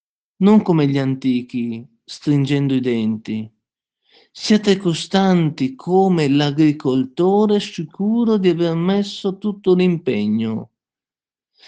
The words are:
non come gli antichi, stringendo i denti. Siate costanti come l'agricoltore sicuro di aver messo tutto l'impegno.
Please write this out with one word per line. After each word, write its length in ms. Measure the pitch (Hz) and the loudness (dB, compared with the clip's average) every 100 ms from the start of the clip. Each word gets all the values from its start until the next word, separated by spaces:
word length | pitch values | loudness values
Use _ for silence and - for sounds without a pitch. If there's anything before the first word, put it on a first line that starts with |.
| _ _ _ _ | _ _ _ _
non 240 | 190 214 | 4 4
come 260 | 214 165 143 | 4 2 2
gli 100 | 139 | 0
antichi, 880 | 135 131 135 123 120 123 117 113 123 _ | -2 -2 -2 -2 -4 -6 -6 -8 -14 _
stringendo 720 | - - - 147 135 143 139 | -20 -8 0 0 2 0 0
i 60 | 135 | 0
denti. 760 | 127 117 110 107 - 110 107 _ _ _ _ _ _ _ _ | 0 -2 -2 -4 -6 -8 -10 _ _ _ _ _ _ _ _
Siate 460 | - - 214 208 190 | -12 0 2 2 0
costanti 960 | 180 160 - 190 190 180 160 151 131 - | 0 -4 -2 0 2 2 2 -2 -6 -6
come 540 | - 185 190 175 147 | 0 2 2 2 2
l'agricoltore 1300 | 143 147 143 156 147 135 131 131 - 180 202 214 208 | 2 0 0 0 0 -2 -2 -2 0 0 2 2 0
sicuro 760 | 196 - 160 - 202 233 226 214 | -2 -10 -12 -6 -2 0 0 2
di 100 | 185 | 2
aver 280 | 165 170 165 | 2 0 0
messo 600 | 175 202 202 - 202 196 | 0 0 -2 -6 -6 -4
tutto 360 | 214 202 190 | -8 -4 0
l'impegno. 1000 | 180 185 165 131 107 104 110 113 110 117 _ _ _ _ _ _ _ _ _ | 2 2 0 -2 -2 -2 -2 -2 -6 -10 _ _ _ _ _ _ _ _ _